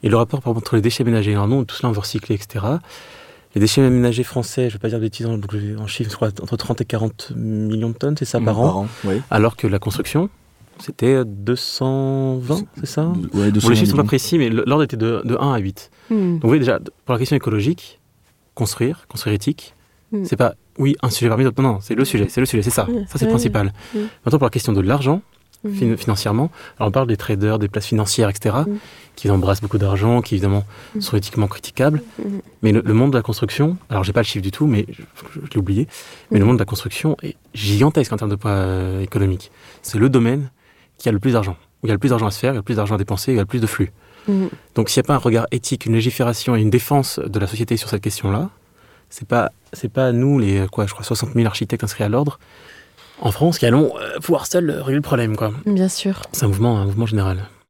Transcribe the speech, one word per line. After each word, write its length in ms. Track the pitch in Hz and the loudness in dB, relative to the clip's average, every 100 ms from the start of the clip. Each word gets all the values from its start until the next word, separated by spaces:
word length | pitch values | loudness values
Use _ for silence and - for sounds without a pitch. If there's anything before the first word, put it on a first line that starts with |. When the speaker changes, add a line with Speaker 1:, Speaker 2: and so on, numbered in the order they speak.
Speaker 1:
Et 40 | - | 4
le 60 | 113 | 4
rapport, 260 | 117 139 | 2 0
par 100 | 127 | -2
exemple, 120 | 113 - | -2 0
entre 100 | 113 | 2
les 40 | |
déchets 220 | 107 - | 2 0
ménagers. 300 | 120 113 104 | 2 2 2
Alors, 160 | 104 101 | 0 2
nous, 160 | 135 117 | 0 -2
tout 100 | - | -2
cela, 140 | 123 | -2
on 20 | |
veut 80 | 104 | -2
recycler, 360 | 101 107 - 104 | -4 -8 -4 -6
et 20 | |
cetera. 420 | - 107 101 160 - - - - - - _ | -4 -6 -4 -4 -6 -20 -20 -20 -20 -20 _
Les 60 | 104 | 0
déchets 220 | 107 - | 2 4
ménagers 420 | 135 127 120 117 | 4 6 2 0
français, 460 | 123 127 113 - 123 | -2 -4 -4 -2 -2
je 60 | 104 | -2
vais 40 | |
pas 80 | 113 | -4
dire 120 | 117 | -2
de 40 | |
bêtises, 220 | 110 - 117 | -4 -4 -4
donc, 180 | 113 101 104 104 107 | -4 -4 -6 -6 -6
en 100 | 107 | -8
chiffres, 220 | - 110 | -6 -6
je 60 | - | -2
crois, 140 | 110 101 | -2 -2
entre 140 | - 120 | -6 -6
trente 240 | - 165 | -4 -4
et 60 | 117 | -2
quarante 480 | 113 110 - - 117 | -2 -2 -6 -12 -6
millions 540 | 113 107 107 110 113 | -4 -2 -2 -2 -2
de 60 | 113 | -2
tonnes, 200 | 139 147 | -2 -2
c'est 80 | |
ça, 160 | 127 120 | -2 0
Speaker 2:
Mm, 60 | 110 | 0
Speaker 1:
par 100 | 107 | 2
Speaker 2:
par 220 | 131 92 | 2 2
Speaker 1:
an. 40 | |
Speaker 2:
an, 40 | 104 - | -4 -6
oui. 180 | 101 98 135 | -2 -2 0
Speaker 1:
Alors 280 | 107 110 - | 2 2 2
que 100 | - | 0
la 120 | 98 | 0
construction, 500 | - - - 147 190 - _ _ - - | -2 -4 -2 -2 -2 -6 _ _ -20 -18
c'était, 360 | - - 117 135 | -16 -2 2 2
euh, 80 | 117 | 0
deux 300 | 101 104 123 | -4 -2 -2
cent 840 | - - 131 135 135 135 135 131 | -4 -4 -2 0 0 0 0 -2
vingt, 260 | 123 160 208 - | -2 -4 -4 -10
c'est 60 | 139 | -6
ça ? 220 | - 160 | -2 -2
Speaker 2:
Ouais, 80 | 180 85 | -2 -2
Speaker 1:
Bon, 100 | 101 101 | 0 2
les 60 | |
Speaker 2:
deux 80 | 104 | 4
cent 100 | 107 | 4
vingt 40 | |
Speaker 1:
chiffres 140 | 113 104 | 4 4
sont 60 | 139 | 4
pas 80 | |
Speaker 2:
millions. 40 | 107 | 2
Speaker 1:
précis, 300 | 135 - 170 | 2 2 2
mais 120 | 123 | 2
le, 140 | 113 113 | 2 2
l'ordre 160 | 147 | 2
était 120 | 147 117 | 2 0
de, 260 | 113 113 120 | 0 0 -2
de 100 | 123 | 0
un 120 | 143 | 0
à 40 | 123 | 0
huit. 320 | 95 98 - _ - | -2 -8 -18 _ -4
Speaker 3:
Hmm. 220 | 220 185 | 0 0
Speaker 1:
Donc, 80 | 170 | 2
vous 40 | 113 | 4
voyez, 100 | 151 | 4
déjà, 200 | 127 113 - _ - | 4 0 -4 _ -4
pour 80 | |
la 40 | 120 | -2
question 180 | 131 143 | 2 0
écologique, 640 | - 110 110 175 - - _ _ _ _ _ | 0 0 0 -2 -8 -20 _ _ _ _ _
construire, 540 | - 107 - 120 165 _ | -4 -4 0 -2 -2 _
construire 260 | - - | -8 -2
éthique, 400 | 104 143 160 - _ _ _ _ | -2 -2 -4 -10 _ _ _ _
Speaker 3:
Hmm. 120 | 208 | -6
Speaker 1:
c'est 120 | 185 - | -4 2
pas, 160 | 143 - _ - | 0 0 _ -2
oui, 180 | 139 143 | 0 0
un 80 | 123 | -2
sujet 180 | - 120 | 0 0
parmi 160 | 113 | 2
d'autres. 160 | 131 117 | 2 2
Non, 100 | 135 | 0
non, 60 | 101 | 0
c'est 140 | - 113 | -4 -2
le 100 | 131 | 0
sujet, 220 | 117 101 | 2 0
c'est 100 | - | 0
le 40 | 131 | 0
sujet, 160 | 113 | 0
c'est 80 | 104 | 0
ça. 160 | 120 107 | 0 0
Speaker 3:
Hmm. 200 | 240 202 | -2 -4
Speaker 1:
Ça, 100 | 139 | -2
c'est 40 | |
le 40 | 220 | 0
Speaker 3:
Ouais. 60 | |
Speaker 1:
principal. 420 | 226 240 113 98 101 - 220 | 2 2 0 -2 -4 -8 -6
Speaker 3:
Hmm. 60 | 214 - | -6 -6
Speaker 1:
Maintenant, 140 | - 151 | 0 2
pour 80 | 127 | 2
la 40 | |
question 200 | 123 - | 0 0
de 100 | 101 | 2
l'argent, 420 | 95 139 135 170 - _ _ _ | 2 2 2 -2 -4 _ _ _
Speaker 3:
Hmm. 100 | 208 | -8
Speaker 1:
fin-, 240 | 196 120 113 | -2 0 0
financièrement, 540 | - 101 107 107 160 - - - | -2 -2 0 0 -2 -4 -20 -4
alors 120 | 107 | 0
on 20 | |
parle 160 | 117 127 | 2 0
des 100 | 107 | -2
traders, 400 | - 101 104 107 | -2 0 2 0
des 100 | 101 | 0
places 200 | 104 - | -4 -2
financières, 420 | 110 101 - 107 | -2 0 2 0
et 40 | |
cetera, 320 | 101 113 113 160 | 0 -2 0 -2
Speaker 3:
Hmm. 120 | 208 - - - - | -4 -10 -20 -20 -6
Speaker 1:
qui 160 | 101 | 0
embrassent 300 | 98 92 98 | 2 2 0
beaucoup 180 | 104 107 | 0 0
d'argent, 420 | 98 98 110 120 | 0 2 2 2
qui 140 | 110 101 | 0 -2
évidemment 280 | 98 101 101 - - | 2 0 -2 -12 -10
Speaker 3:
Hmm. 80 | 214 | -8
Speaker 1:
sont 160 | 202 107 | -2 -4
éthiquement 300 | - - 101 | -2 -2 -2
critiquables. 560 | - - - 131 151 - - | -4 -14 0 2 2 -4 -10
Speaker 3:
Hmm. 140 | 208 196 - - | -8 -8 -12 -2
Speaker 1:
Mais 100 | 110 | 2
le, 100 | 107 - | 4 4
le 80 | |
monde 160 | 110 135 | 4 4
de 60 | 131 | 2
la 60 | |
construction, 540 | 110 110 104 - 147 180 - | 0 -2 -4 0 0 0 -4
alors 140 | 107 | -2
j'ai 100 | 92 | 0
pas 60 | 101 | 0
le 60 | 107 | 0
chiffre 180 | 107 | -2
du 80 | 95 | -6
tout, 160 | - 151 | 0 2
mais 180 | 107 - | 2 0
je, 120 | - - - - | -8 -20 -20 -16
je, 60 | 151 | -14
je 60 | 143 | -6
l'ai 60 | 113 | -4
oublié, 300 | 92 101 156 - - - - | 0 0 -2 -6 -20 -20 0
mais 80 | 214 | 4
le 80 | 101 | 4
Speaker 3:
Hmm. 40 | |
Speaker 1:
monde 80 | 123 | 4
de 40 | |
la 40 | 98 | 0
construction 520 | 107 110 - 156 151 | -4 -6 -4 -2 -2
est 120 | 98 - _ 110 | -6 -12 _ -6
gigantesque 580 | 101 101 143 156 127 | 0 4 4 4 0
en 40 | 107 | -2
termes 120 | 107 | -2
de 60 | 101 | -2
poids, 160 | 110 | 0
euh, 500 | 98 92 92 92 95 | 0 0 -2 -2 -4
économique. 500 | 95 110 98 92 - _ - - | -4 0 0 0 -8 _ -20 -18
C'est 160 | - 110 | -6 2
le 120 | 127 | 4
domaine 420 | 135 117 135 135 _ _ _ _ _ | 4 4 0 -4 _ _ _ _ _
qui 100 | - | -2
a 20 | |
le 80 | 104 | 0
plus 140 | 131 | 2
d'argent, 240 | 117 98 87 _ _ | 0 0 -6 _ _
où 20 | 113 | -2
il 40 | |
y 20 | |
a 40 | 101 | 0
le 40 | |
plus 100 | 131 | 2
d'argent 160 | 120 107 | 2 0
à 40 | |
se 80 | 98 | -2
faire, 140 | 123 | -2
il 20 | 131 | -2
y 20 | |
a 40 | |
le 20 | |
plus 120 | 98 110 | -2 -2
d'argent 200 | 101 107 | 0 -2
à 20 | |
dépenser, 360 | 101 95 - | -2 -4 0
il 20 | 123 | 0
y 40 | |
a 20 | |
le 40 | 98 | 0
plus 120 | 127 | 0
de 60 | 110 | -2
flux. 240 | - - - _ - - | -2 -4 -4 _ -10 -2
Speaker 3:
Hmm. 200 | 196 190 - _ - | 0 0 -6 _ -2
Speaker 1:
Donc 140 | 110 | 0
s'il 120 | - | 0
n'y 40 | - | 2
a 20 | |
pas 80 | 139 | 2
un 20 | |
regard 300 | 123 113 113 | 4 2 0
éthique, 340 | 127 - - - | -4 -4 -6 0
une 60 | |
légifération 600 | 113 117 - 120 113 - 117 | 2 2 0 -2 0 0 2
et 60 | |
une 80 | 107 | 4
défense 500 | 123 - 143 127 - | 2 4 0 0 -4
de 200 | - 101 | -4 -2
la 80 | 98 | -4
société 300 | 110 113 113 | -4 -2 -2
sur 120 | - | -2
cette 120 | 104 | -4
question-là, 500 | 107 - 101 101 180 _ _ _ _ _ _ | -4 -4 -2 -2 -4 _ _ _ _ _ _
c'est 180 | - 110 | -16 0
pas, 240 | 120 107 _ _ | 0 0 _ _
c'est 160 | - 117 | -10 -6
pas 220 | - 131 | 0 2
nous, 260 | 120 131 143 | 2 2 4
les, 300 | 104 98 95 | 2 2 0
quoi, 140 | - 104 | -2 -4
je 80 | |
crois, 100 | - 104 | -4 -6
soixante 280 | 117 113 | -4 -2
mille 140 | 120 113 | 0 0
architectes 360 | - 104 113 | 0 -4 -4
inscrits 200 | 107 - | -6 -2
à 60 | 107 | 0
l'ordre, 280 | 117 143 - _ - - - - _ - - | 0 0 -4 _ -20 -20 -20 -20 _ -20 -6
en 100 | - | -4
France, 260 | 98 165 170 | 2 0 2
qui 80 | 120 | 4
allons, 280 | 127 151 - | 4 4 0
euh, 220 | - - | -8 -8
pouvoir 260 | 156 160 - | -2 -2 0
seuls, 240 | 180 165 | 0 0
euh, 140 | 151 | -2
régler 140 | 135 139 | -2 -2
le 40 | |
problème, 340 | 143 127 117 107 | 0 0 0 0
quoi. 140 | 110 117 214 | -4 -4 -2
Speaker 3:
Bien 220 | 196 185 | 2 0
sûr. 320 | - 196 190 - | 0 -4 -4 -8
Speaker 1:
C'est 100 | - 104 | -2 0
un 40 | |
mouvement, 280 | 98 117 110 | 2 2 2
un 80 | 98 | 0
mouvement 200 | 104 113 | 0 0
général. 400 | 107 95 92 101 _ | 0 0 -2 -6 _